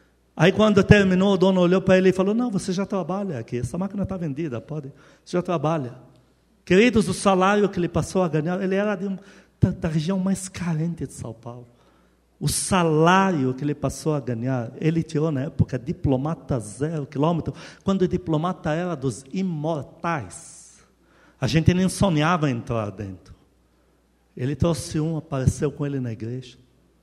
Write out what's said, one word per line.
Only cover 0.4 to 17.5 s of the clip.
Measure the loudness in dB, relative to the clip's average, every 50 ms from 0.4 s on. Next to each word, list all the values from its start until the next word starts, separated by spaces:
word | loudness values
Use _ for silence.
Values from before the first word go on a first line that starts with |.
| 4 4 6
quando | 6 4 4 6 6 8
terminou, | 8 8 8 8 4 4 4 4 4 4
o | 4
dono | 4 4 4 6
olhou | 4 4 4 4
pra | 4 6 6 6
ele | 6 6
e | 4
falou, | 4 2 2 2
"Não, | 0 0 0
você | -2 -4 -4 -4
já | -4 -4 -4
trabalha | -4 -4 -4 -4 -4 -6 -6 -6 -6 -6 -8
aqui, | -8 -6 -6 -6
essa | -4 -4 -4 -6
máquina | -6 -6 -4 -6 -6
tá | -6 -6
vendida, | -6 -6 -6 -6 -6 -6 -6 -6 -8
pode, | -8 -8 -10 -10 -10 -12 -16 -20 -20 -20 _ _ _
você | -6 -4
já | -4
trabalha." | -2 -2 -2 -2 0 0 -2 -2 -4 -6 -10 -14 -20 -20 _ _ _ _ _ _ _ _ _ _ 0
Queridos, | 4 6 6 6 6 6 4 2 0
o | 0
salário | 0 2 2 4 4 4 4 4 4 2 2
que | 0 0
ele | -2 -2
passou | 0 -2 -2 -2 0 0 0
a | 0
ganhar, | 0 -2 -2 -2 -2 -2
ele | -2 -2 0
era | 0 0 -2 -2
de | -4 -4
um, | -6 -6 -8 -10 -16 -20 -20 -20 _ _ _
da, | 0 0
da | 0 0 -4 -2
região | 0 0 0 0 -2 0
mais | 0 0 -2 -2 -4 -8
carente | -10 -8 -6 -4 -2 -2 -2 -4 -4 -6 -8
de | -10 -10
São | -10 -12 -12 -12
Paulo. | -14 -14 -16 -16 -16 -18 -20 _ _ _ _ _ _ _ _ _ _ _ _ _ -6
O | -4 -4
salário | -2 -4 -2 0 2 2 2 4 4 4 6 6 6 6 4 4 2 0 0 0 -2
que | -2 -4
ele | -4 -4
passou | -2 -4 -4 -4 -4 -4 -2 -2
a | -2
ganhar, | -2 -4 -6 -4 -2 -2 -2 -2 -4 -6 -6 -4
ele | -2 0 0 0 -2
tirou | -2 -2 -2 -2 0
na | -2 -2
época | -4 -4 -2 -2 -2 -2 -2 -8
diplomata | -6 -8 -8 -4 0 0 0 0 0 -2 -6 -6 -6 -4 -4 -4
zero | -6 -6 -8 -6 -6 -4 -4 -6 -8
quilômetro, | -6 -4 0 0 0 0 0 -2 -6